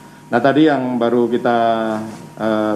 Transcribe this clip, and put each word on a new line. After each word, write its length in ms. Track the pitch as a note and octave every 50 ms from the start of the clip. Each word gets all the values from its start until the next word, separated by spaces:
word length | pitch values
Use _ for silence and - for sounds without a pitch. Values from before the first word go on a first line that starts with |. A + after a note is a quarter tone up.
| - - - - - -
Nah, 80 | A2+ A#2+
tadi 240 | B2+ C#3 C3+ D3 D#3
yang 320 | D#3 C#3+ C3 B2+ B2+ B2+
baru 320 | A#2 A#2 A#2 A#2+ B2 A#2+ A2+
kita, 300 | A#2+ A#2 B2 B2 A#2 A#2 A#2 A2+ A2+ A2+ A2 A2+ A2 G#2+ A2 A2 - - - - - -
eh, 340 | G#2+ A2 A2 G#2+ G#2+ G#2+ G#2+